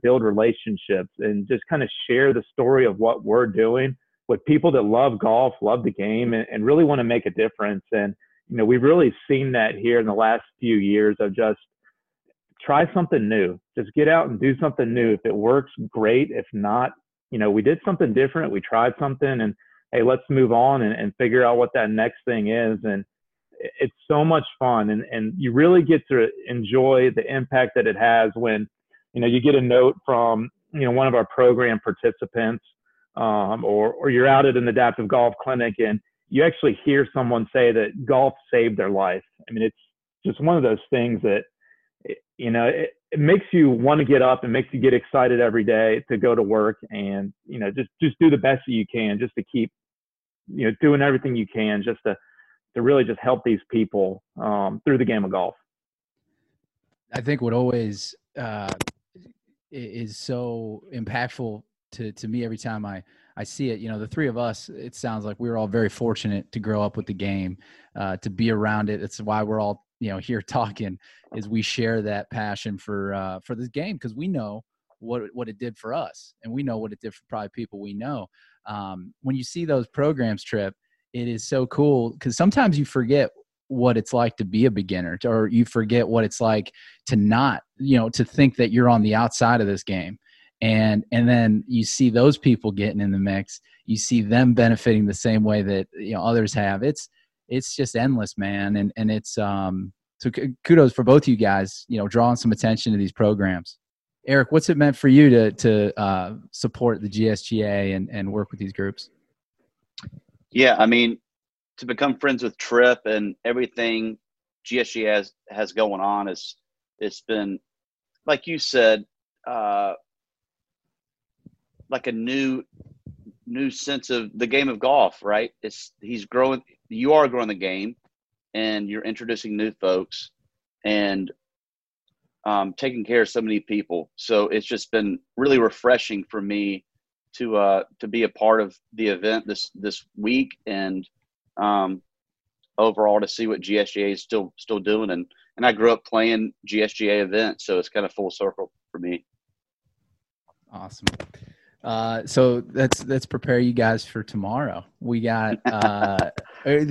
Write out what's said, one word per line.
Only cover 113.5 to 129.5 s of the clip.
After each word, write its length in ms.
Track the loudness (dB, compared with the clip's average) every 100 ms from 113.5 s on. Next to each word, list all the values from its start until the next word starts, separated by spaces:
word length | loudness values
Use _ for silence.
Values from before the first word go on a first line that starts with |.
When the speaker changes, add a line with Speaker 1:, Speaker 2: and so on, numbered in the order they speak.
| -2 -4 -4 -4 -2 -6 -10 _ _ _ _
Speaker 3:
G 180 | -6 -4
S 100 | -4
G 140 | -4 0
A 80 |
has, 180 | 0 -2 _ -14
has 220 | -8 -6
going 280 | -2 -2 0
on 280 | -2 -2 -4
is, 280 | -8 -14 -20 _ _ _ -10
it's 200 | -10 -10
been, 380 | -8 -6 -6 -8 _ _ _ _ _ _
like 220 | -4 -4 -4
you 120 | -8
said, 460 | -2 4 4 4 -2 _ _ _ -10
uh, 460 | -6 -2 -2 -2 -6 _ _ _ _ _ _ _ _ _ _ _ _ _ _ -20 _ _ _ -8
like 160 | -8 -6
a 60 |
new, 500 | -6 -4 -2 -2 -4 -8 _ -20 _ -20 -20 -20 -20 -12
new 240 | -6 -6
sense 380 | -6 -8 -8 -4
of 220 | -6 -6 -6
the 80 | -2
game 240 | 0 0
of 80 | -2
golf, 440 | 2 4 2 0
right? 280 | -2 -2 -2 _
It's, 300 | -14 -14 -20 _
he's 240 | -12 -12
growing, 380 | -4 0 0 -2 -8 _ -14
you 240 | -4 4
are 160 | 4 4
growing 200 | 0 -4
the 60 |
game, 420 | -4 -6 -6 -8 -12 _ _ _ _ _
and 340 | -6 -4 -4 -6
you're 160 | -8
introducing 520 | -8 -10 -6 -8 -6